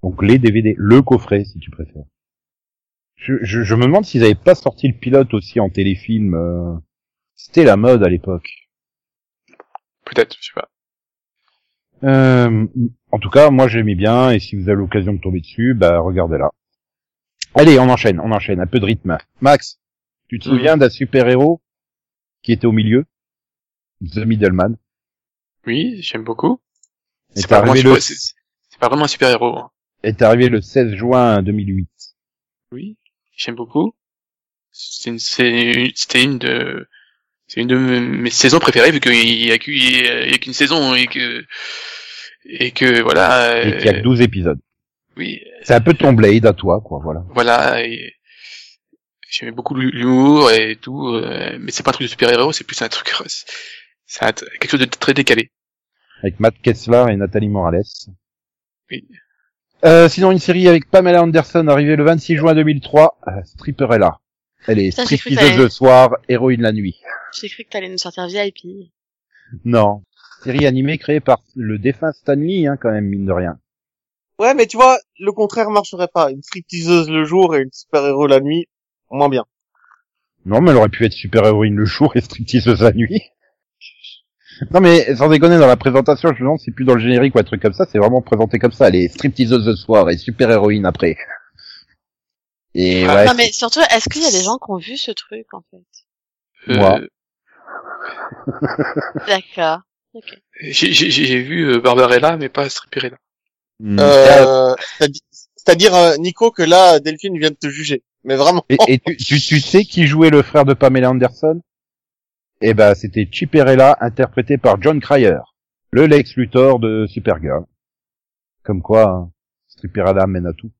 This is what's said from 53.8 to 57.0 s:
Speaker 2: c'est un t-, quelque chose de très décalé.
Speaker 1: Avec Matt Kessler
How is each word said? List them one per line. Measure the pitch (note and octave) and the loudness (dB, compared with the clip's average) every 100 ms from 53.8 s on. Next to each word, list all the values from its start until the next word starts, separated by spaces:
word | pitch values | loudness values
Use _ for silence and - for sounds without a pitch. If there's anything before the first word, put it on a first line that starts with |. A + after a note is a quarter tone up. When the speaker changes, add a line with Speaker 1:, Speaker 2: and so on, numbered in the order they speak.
| _ _ _ | _ _ _
Speaker 2:
c'est | - | -6
un | A2+ | -6
t-, | - - - | -4 -10 -8
quelque | - | -6
chose | C#3+ | -2
de | B2+ | -4
très | - - | -4 -4
décalé. | C#3 C3+ A#2 A#2 _ _ _ _ _ _ _ | -2 0 -2 -2 _ _ _ _ _ _ _
Speaker 1:
Avec | G2 F#2 | -10 -2
Matt | A2+ - | -2 0
Kessler | - A2 - A#2+ | -2 -2 2 2